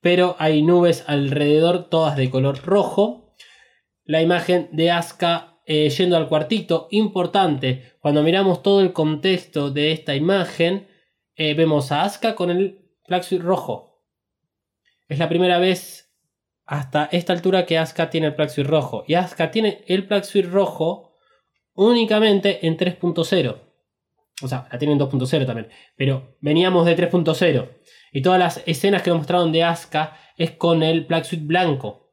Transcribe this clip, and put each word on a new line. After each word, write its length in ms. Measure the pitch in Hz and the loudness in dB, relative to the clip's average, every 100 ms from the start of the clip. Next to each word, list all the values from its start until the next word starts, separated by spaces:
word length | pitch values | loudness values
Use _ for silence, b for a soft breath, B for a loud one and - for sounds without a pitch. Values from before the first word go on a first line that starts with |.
pero 360 | 175 180 180 - | 0 2 2 0
hay 240 | 156 151 | 0 2
nubes 420 | 160 175 175 - - | 4 4 4 2 -2
alrededor, 840 | 143 139 143 147 151 170 180 - | -2 -2 0 2 4 4 0 0
todas 280 | 165 156 139 | 0 0 0
de 140 | 127 | -2
color 320 | 131 135 135 | 0 -2 -2
rojo. 680 | 170 202 202 - 220 - - b b b b b b _ | 0 0 2 0 0 -2 -18 b b b b b b _
La 180 | - 160 | -2 0
imagen 460 | 170 175 170 180 - | 2 0 0 0 -2
de 220 | 156 170 | -2 0
Asuka, 640 | 170 170 - 170 - - _ - | 0 -4 -4 -2 -2 -6 _ -4
eh, 240 | 156 151 | 0 0
yendo 260 | 131 180 165 | 2 2 2
al 120 | 151 | 2
cuartito, 580 | 156 - 220 170 165 - | -2 0 -4 -2 -4 -2
importante, 1000 | 208 214 190 175 202 180 135 131 127 - _ | -2 0 -2 -2 0 0 0 -2 -4 -8 _
cuando 220 | 151 147 | 0 2
miramos 400 | 156 185 190 170 | 2 2 2 0
todo 180 | 196 196 | 2 4
el 120 | 185 | 2
contexto 800 | 180 156 151 190 180 - 151 143 | 0 -2 -2 -2 -2 -4 -6 -4
de 180 | 143 151 | -2 -2
esta 240 | 160 160 | -2 -4
imagen, 720 | 139 165 196 170 - 170 196 - b b b _ | -2 0 0 -2 -2 0 -2 -8 b b b _
eh, 200 | - 156 | -6 -2
vemos 360 | 151 160 147 135 | 2 2 2 0
a 140 | 147 | -2
Asuka 320 | 196 - 226 220 | -2 -2 -4 -2
con 140 | 175 | -2
el 280 | 180 196 - _ _ - | 0 -2 -6 _ _ -6
Black 160 | 180 | -4
Suit 180 | 180 180 | -2 -4
rojo. 600 | 170 190 - 104 - _ _ _ _ _ _ _ _ _ _ _ - | -2 -2 -4 -10 -12 _ _ _ _ _ _ _ _ _ _ _ -8
Es 100 | 143 | -4
la 100 | 160 | 0
primera 300 | 170 180 175 | 2 2 4
vez 580 | 185 185 - - _ _ _ _ _ _ - | 2 0 -6 -20 _ _ _ _ _ _ -10
hasta 420 | 143 135 151 151 | -8 -4 -4 -2
esta 220 | 170 175 | -2 -2
altura 340 | 175 185 185 175 | -2 0 0 0
que 120 | 160 | -2
Asuka 320 | 160 - 160 | -2 -4 -2
tiene 180 | 165 156 | -2 -2
el 60 | |
Black 160 | 151 151 | -2 -4
Suit 160 | 143 139 | -2 0
rojo, 380 | 156 131 113 - | 0 -2 -6 -2
y 60 | |
Asuka 360 | 165 170 - 160 | -2 -2 -4 -4
tiene 340 | 220 214 - - | -2 -2 -4 -2
el 140 | 190 | -2
Black 200 | 190 202 | 0 -4
Suit 240 | 196 202 175 | 0 -2 0
rojo 720 | 190 190 - 160 190 - _ _ _ _ _ _ | 0 0 -2 -4 -6 -12 _ _ _ _ _ _
únicamente 920 | - 214 240 214 214 214 196 196 185 165 | 0 4 4 2 2 4 2 0 -2 -2
en 100 | 160 | -2
tres 180 | 180 | -2
punto 300 | 175 175 165 | -2 -4 -2
cero. 360 | 160 185 127 - _ _ _ _ _ _ _ - | 0 0 -2 -6 _ _ _ _ _ _ _ -14
O 60 | 131 | -10
sea, 200 | 131 - | -10 -10
la 80 | 127 | -4
tiene 140 | 151 | 0
en 60 | 143 | 0
dos 100 | 135 | 0
punto 180 | 139 127 | -2 0
cero 200 | 160 123 | -2 -2
también, 220 | 113 110 b b b | -6 -10 b b b
pero 400 | 135 131 - - | -2 -2 -6 -8
veníamos 460 | 143 160 185 175 170 | 0 2 2 4 4
de 80 | |
tres 160 | 165 170 | 2 0
punto 240 | 175 160 | 0 0
cero 360 | 156 175 131 - - b b b | 0 2 0 -4 -16 b b b
y 100 | 139 | -2
todas 160 | 180 185 | 2 2
las 240 | 175 - - | 2 -2 -6
escenas 360 | 160 196 196 | -2 0 0
que 80 | 180 | 0
nos 80 | 165 | 0
mostraron 320 | 147 180 165 | 0 0 2
de 140 | 160 | 2
Asuka 520 | 170 165 - 151 156 B B B | 0 -2 -4 -6 -6 B B B
es 160 | 165 | -6
con 320 | - 170 165 | 0 2 2
el 220 | 160 165 151 | 2 0 -2
Black 180 | 165 | -4
Suit 200 | 160 165 | -4 -8
blanco. 600 | 151 175 175 131 104 - _ | -2 0 0 -2 -6 -14 _